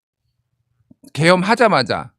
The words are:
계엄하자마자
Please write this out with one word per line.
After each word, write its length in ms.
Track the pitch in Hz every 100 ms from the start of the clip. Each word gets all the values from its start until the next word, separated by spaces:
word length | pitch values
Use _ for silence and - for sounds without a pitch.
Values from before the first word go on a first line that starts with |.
| _ _ _ _ _ _ _ _ _ _ -
계엄하자마자 1000 | - 165 185 190 226 226 156 117 92 -